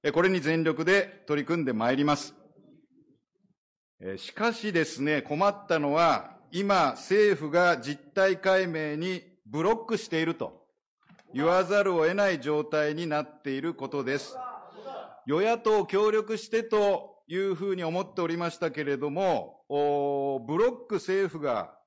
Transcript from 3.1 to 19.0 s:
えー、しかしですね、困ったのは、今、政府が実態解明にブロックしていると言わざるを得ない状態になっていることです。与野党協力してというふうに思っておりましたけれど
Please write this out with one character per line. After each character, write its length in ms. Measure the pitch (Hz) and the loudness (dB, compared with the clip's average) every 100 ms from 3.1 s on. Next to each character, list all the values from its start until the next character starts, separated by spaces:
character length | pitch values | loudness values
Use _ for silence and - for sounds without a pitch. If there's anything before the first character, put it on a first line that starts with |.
| _ _ _ _ _ _ _ _ _ | _ _ _ _ _ _ _ _ _
え 140 | 92 | -12
ー、 20 | 98 | -10
し 160 | - | -12
か 220 | - 226 | -4 -4
し 180 | 226 214 | -4 -2
で 140 | 170 156 | 0 -2
す 160 | - | -2
ね、 180 | 143 147 | -2 -2
困 260 | - 147 202 | -2 0 0
っ 200 | 202 - | 0 -2
た 100 | 165 | 0
の 140 | 147 | 2
は、 460 | 151 170 113 - - _ | 2 4 2 -4 -20 _
今、 400 | 170 202 190 147 | -6 0 2 2
政 460 | 113 - 202 208 175 | -2 0 4 4 2
府 120 | 151 | 0
が 260 | 170 175 151 | 4 4 2
実 200 | 127 147 - | -4 -8 -6
態 240 | - 190 185 | 2 2 2
解 280 | 190 190 180 | 2 2 2
明 300 | 160 151 151 | -2 -4 -4
に 260 | 180 180 - _ | -4 -6 -10 _
ブ 180 | 107 147 | -10 -2
ロ 100 | 175 | 0
ッ 120 | 226 | 0
ク 140 | 226 226 | -2 -4
し 100 | - | -2
て 140 | 160 | 0
い 40 | 160 | 0
る 100 | 165 | -2
と 300 | 92 - _ _ _ _ _ - _ | -8 -10 _ _ _ _ _ -20 _
言 100 | 131 | 0
わ 200 | 160 180 | 2 2
ざ 180 | 180 202 | 2 2
る 140 | 196 175 | 2 2
を 80 | |
得 100 | 160 | 2
な 160 | 196 196 | 2 2
い 100 | 165 | 0
状 240 | 131 151 | 0 -2
態 300 | 151 151 151 | 0 0 0
に 120 | 151 170 | -2 -2
な 180 | 151 | -2
っ 180 | 151 - | -4 -10
て 80 | 143 | -6
い 100 | 135 | -4
る 140 | 165 | -4
こ 160 | - 135 | -6 -6
と 120 | 143 | -4
で 140 | 127 139 | -2 -4
す。 180 | - - - - - - - - - - - | -6 -12 -12 -14 -18 -18 -14 -14 -16 -16 -4
与 200 | 156 214 | 0 0
野 120 | 233 | 0
党 260 | 226 214 | 2 2
協 260 | 190 190 214 | 2 2 2
力 280 | 214 214 214 | 2 0 -6
し 100 | - | -2
て 160 | 226 | -4
と 540 | 226 214 202 185 - _ _ | 0 2 2 2 -4 _ _
い 100 | 175 | -2
う 180 | 196 | -2
ふ 140 | 165 196 | -2 -2
う 80 | 185 | -2
に 80 | |
思 160 | 165 170 | -2 -4
っ 140 | 190 | -4
て 80 | - | -4
お 40 | 170 | -2
り 120 | 170 | -2
ま 100 | 170 | -4
し 80 | - | -4
た 140 | 160 | -4
け 140 | 143 | -2
れ 120 | 143 | -2
ど 140 | 139 | -2